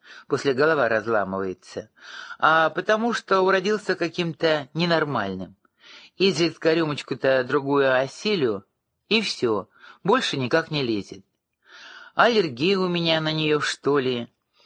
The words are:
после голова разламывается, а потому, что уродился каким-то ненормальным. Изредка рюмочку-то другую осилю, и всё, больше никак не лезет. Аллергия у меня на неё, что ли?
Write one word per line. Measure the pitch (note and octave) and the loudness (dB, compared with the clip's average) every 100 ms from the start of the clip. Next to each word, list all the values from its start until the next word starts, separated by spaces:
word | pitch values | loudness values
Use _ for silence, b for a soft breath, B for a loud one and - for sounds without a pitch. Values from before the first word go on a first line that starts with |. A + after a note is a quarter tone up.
| B B - | B B -6
после | C3+ C#3 | -2 0
голова | B2 D#3 D3+ A#2 | 2 2 2 2
разламывается, | A2+ G#2 A2 F#2+ F#2+ F#2+ F2+ - - - B B B B B | 0 0 0 0 -4 -4 -8 -12 -14 -14 B B B B B
а | D3+ D#3+ D#3+ | 2 4 2
потому, | E3 F#3 G#3+ A#3 | 0 0 0 0
что | G#3+ - F#3+ | -4 0 2
уродился | F#3 F#3+ F#3+ G#3+ - F3+ | 4 2 0 -2 -2 -2
каким-то | E3+ E3+ E3+ D3+ E3 D3+ C3+ | -2 -2 -6 -2 0 0 -2
ненормальным. | D#3 E3+ E3 D3+ B2+ G2 F#2+ F2+ - _ B B B B - | -4 0 2 0 -2 -4 -6 -10 -16 _ B B B B 0
Изредка | F#3+ D3+ E3+ - D#3+ | 0 2 -2 0 0
рюмочку-то | E3 D#3+ C#3+ - C3+ C3+ C3+ B2 | 2 0 -4 -8 -2 2 2 2
другую | C#3+ C#3 C#3+ C3+ B2+ | -2 2 2 4 2
осилю, | C3+ - G#3+ G3+ B2 G2 - _ _ _ - | 0 -4 -2 0 0 -2 -8 _ _ _ -2
и | A3 | -2
всё, | G3+ - A#2+ G#2 - B B B | 0 -2 -2 -2 -6 B B B
больше | F3+ B3+ - C#3 | 0 0 0 -4
никак | B2 E3 D#3+ | 0 -2 -2
не | D3+ | -4
лезет. | B2 G#2+ - F#2+ - _ _ _ B B B B B | -2 -2 -6 -16 -20 _ _ _ B B B B B
Аллергия | - G#3 A3 E3+ A#2 E3+ G3 | 2 2 4 0 0 0 2
у | F#3 | 0
меня | F3 E3 D#3+ | 0 0 0
на | D#3 | 0
неё, | D#3 D#3 D3+ | -2 0 0
что | C#3+ - C#3 C#3+ | -2 -4 0 0
ли? | B2+ B2 A#2 _ _ b | 0 -4 -6 _ _ b